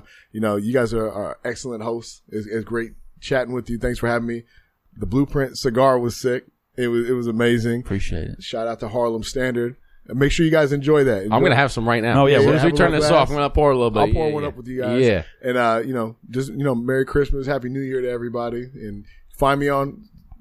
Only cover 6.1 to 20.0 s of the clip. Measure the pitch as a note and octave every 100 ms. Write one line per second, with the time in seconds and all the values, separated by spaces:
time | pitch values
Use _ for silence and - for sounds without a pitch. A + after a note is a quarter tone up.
6.1 | - B2+ B2 - _ _ - A#2+ A#2 A#2+
7.1 | B2 A#2 A2 A#2+ A#2+ A#2 A#2+ B2+ G2 -
8.1 | E2+ D#2 - - A#2 A2+ A2+ A2 B2 A#2+
9.1 | A2+ G#2+ C3+ B2+ A#2+ A#2+ C3+ _ - -
10.1 | B2 C#3+ - E3 D#3+ C#3+ C#3+ C3+ D3+ C3+
11.1 | G2+ G#2 A2 F3+ B2 C#3 - A2+ A#2+ A2+
12.1 | C3 C#3 C3+ C#3 - E3+ D3 E3+ D3+ D3+
13.1 | E3 C3 D3 C#3+ D#3 D3 B2+ A#2+ G#2+ -
14.1 | D#3+ D#3 D3+ D3 B2+ A#2+ B2+ B2 B2 A#2+
15.1 | F#2 - - B2+ B2 A#2 A2+ B2+ B2+ A2+
16.1 | A2+ - B2 C3+ C3+ C#3 A#2 B2 C3 C3
17.1 | D3 C#3 C#3 C3 C#3 B2 C3+ C3+ C3 B2
18.1 | A#2+ A#2+ A#2+ A#2+ A#2+ B2+ C3+ G#2+ G2+ -
19.1 | - - - C#3 C#3 C#3+ C#3 C#3 -